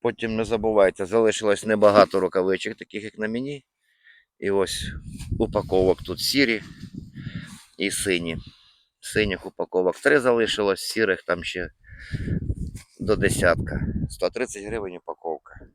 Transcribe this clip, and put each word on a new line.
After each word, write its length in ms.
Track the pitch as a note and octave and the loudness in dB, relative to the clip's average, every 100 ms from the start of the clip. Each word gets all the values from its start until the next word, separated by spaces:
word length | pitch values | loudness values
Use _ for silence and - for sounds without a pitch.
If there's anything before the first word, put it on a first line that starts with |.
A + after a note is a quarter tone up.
Потім 340 | A#2+ A2 A2+ A2 | -4 -4 -4 -2
не 100 | G#2+ | 0
забувайте, 600 | A2+ A2 G#2+ F#2+ - F#2 | 0 2 6 6 4 0
залишилось 600 | A2+ A2 - G#2+ G2+ A2 | 4 4 2 0 0 0
небагато 540 | G#2+ G#2 G#2 F#2+ G2+ | 6 8 8 6 4
рукавичок, 580 | F2+ F#2+ F#2 F#2+ G#2+ A2 | 0 2 2 0 -2 -10
таких 260 | - G2+ | -12 -12
як 140 | G#2+ G#2+ | -12 -8
на 100 | G#2+ | -6
мені. 380 | A#2 C3+ C#3+ _ _ _ _ _ _ _ _ | -4 -6 -10 _ _ _ _ _ _ _ _
І 140 | G2 | -2
ось 340 | G2 F#2 - - - - - - - | 0 0 -4 -8 -10 -14 -14 -8 -2
упаковок 640 | A#2 G#2+ F#2+ F#2 F#2 F2 | 0 0 2 4 4 2
тут 160 | - F2+ | -2 -4
сірі 440 | - C3+ B2 A2 - - - - - - - - - - - - | -2 2 2 2 -6 -16 -16 -16 -16 -14 -12 -12 -14 -20 -20 -4
і 140 | G2 | -4
сині. 460 | - G2 F2 E2+ D#2+ - _ _ _ _ _ | -2 0 0 0 -6 -10 _ _ _ _ _
Синіх 460 | - A2 G#2+ F#2 F#2+ | -4 0 0 -2 -8
упаковок 540 | - F2 F#2 F2+ - | -8 -2 2 2 2
три 200 | C#3 C#3+ | 2 4
залишилось, 600 | B2 A#2+ G#2+ - G2+ F#2+ | 4 2 2 0 0 0
сірих 420 | - G#2+ G#2+ F#2 | -4 0 0 0
там 200 | - F2 | -2 -4
ще 260 | E2+ F#2 F2 _ - - - - - - - - - - - - | -4 -8 -10 _ -20 -20 -10 -8 -4 -4 -4 -6 -8 -12 -20 -8
до 160 | F#2 G2+ | -2 0
десятка. 680 | G2 - F2+ E2 - - - - - | 0 2 2 2 -2 -4 -4 -4 -6
Сто 200 | - F2+ | -4 -4
тридцять 340 | - B2+ G#2 | -4 -6 -6
гривень 340 | G2+ A2+ G2 F2 | -8 -8 -8 -10
упаковка. 600 | - D#2+ E2 D#2 - D2+ F2 | -14 -10 -8 -10 -12 -20 -20